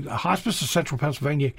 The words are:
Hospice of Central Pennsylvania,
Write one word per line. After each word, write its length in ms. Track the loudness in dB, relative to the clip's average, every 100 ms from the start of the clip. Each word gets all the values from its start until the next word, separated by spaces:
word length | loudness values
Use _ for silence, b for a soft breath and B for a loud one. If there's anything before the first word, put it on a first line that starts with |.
| -4
Hospice 520 | -2 0 0 0 -2
of 80 | 0
Central 280 | 0 0 0
Pennsylvania, 540 | -2 0 0 2 2